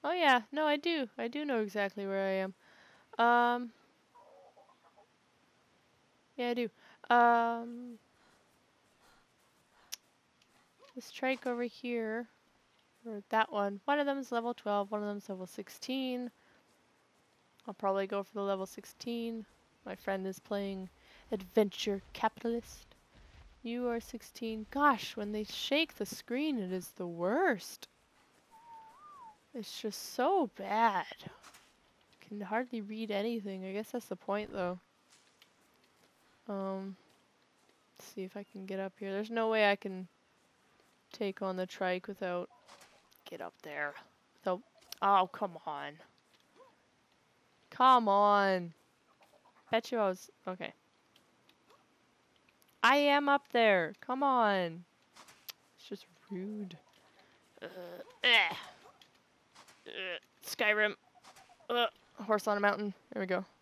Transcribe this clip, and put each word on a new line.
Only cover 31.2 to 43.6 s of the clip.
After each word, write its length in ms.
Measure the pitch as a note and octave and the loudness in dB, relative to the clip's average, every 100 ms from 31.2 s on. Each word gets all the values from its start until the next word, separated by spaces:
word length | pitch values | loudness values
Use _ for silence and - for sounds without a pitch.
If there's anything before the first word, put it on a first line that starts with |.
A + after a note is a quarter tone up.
| - - - - - _ _ _ _ _ | -16 -18 -20 -20 -20 _ _ _ _ _
Can 200 | - G#3 | -16 -12
hardly 400 | G3 G#3+ B3 A#3 | -4 -4 -2 -6
read 300 | G3+ G#3+ A3 | -6 -8 -4
anything. 540 | G3+ G#3+ A#3 G3+ F#3+ F#3+ | -2 -2 -2 -6 -8 -6
I 80 | |
guess 180 | G3 A3+ | -6 -6
that's 140 | A#3+ - | -8 -8
the 100 | F#3 | -10
point, 360 | - G3+ G#3+ | -4 -4 -4
though. 260 | G#3 F3+ F3+ _ _ _ - _ _ _ _ _ _ _ _ _ _ _ _ - | -4 -4 -6 _ _ _ -20 _ _ _ _ _ _ _ _ _ _ _ _ -8
Um, 480 | G3+ F#3+ F#3+ G3 F#3+ _ _ _ _ _ _ _ _ _ _ | -6 -4 -6 -8 -12 _ _ _ _ _ _ _ _ _ _
let's 140 | - | -16
see 100 | - | -10
if 120 | F#3 G#3+ | -10 -10
I 100 | G3+ | -14
can 140 | G3 F#3+ | -14 -8
get 140 | F#3+ | -6
up 140 | F#3+ _ | -6 _
here. 120 | G3 | -6
There's 180 | G3 G#3+ | -6 -4
no 200 | A3+ A3 | 0 2
way 200 | A3 G#3 | 4 4
I 60 | G3+ | 4
can 320 | G3 F#3 F#3 _ _ _ _ _ _ _ _ _ _ | -2 -10 -12 _ _ _ _ _ _ _ _ _ _
take 300 | - G3+ F#3+ | -6 -6 -4
on 140 | F#3+ F#3 | -4 -4
the 120 | F#3 | -6
trike 400 | - F#3 F3+ F#3 | -2 -2 -2 -4
without... 420 | G3 F#3 F3+ F3+ - _ - - _ _ _ - | -8 -4 -4 -6 -12 _ -20 -20 _ _ _ -18
Get 120 | E3 | -12
up 120 | F2 _ | -12 _